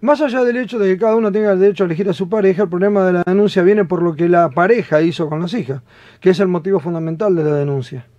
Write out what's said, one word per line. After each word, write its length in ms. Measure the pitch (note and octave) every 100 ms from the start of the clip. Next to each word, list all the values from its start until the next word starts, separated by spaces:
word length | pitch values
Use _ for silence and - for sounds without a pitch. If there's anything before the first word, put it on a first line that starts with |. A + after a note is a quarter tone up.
Más 200 | A3 D4
allá 200 | D4 A#3+
del 140 | B3 A#3+
hecho 220 | B3 A#3+
de 120 | G3
que 60 | F#3
cada 160 | A3+
uno 160 | A3+ A3
tenga 220 | G3 G#3+
el 80 | F#3
derecho 240 | G3 G3+
a 20 | F#3+
elegir 220 | D#3+ G3
a 40 |
su 140 | F3 F#3
pareja, 360 | A3 G3 F#3
el 40 | G3+
problema 380 | F3 G3 G3+ F#3
de 60 |
la 100 | F3+
denuncia 380 | F3 F#3+ G#3 -
viene 220 | F3+ G#3+
por 180 | F3+ F3
lo 140 | E3+ D3+
que 120 | E3+
la 220 | F3 E3+
pareja 520 | C3+ F3+ A#3+ F#3 D3+
hizo 260 | E3 E3+ D#3+
con 120 | D#3
las 140 | F3
hijas, 280 | A3+ C3+ C3 _ _ - _
que 100 | F#3
es 100 | F#3
el 80 | G3
motivo 320 | F3 F3 G3
fundamental 560 | D3+ E3 D#3+ D#3+ G#3+ F3
de 80 |
la 100 | D3+
denuncia. 520 | D3 C#3+ C#3 B2+ C3+ -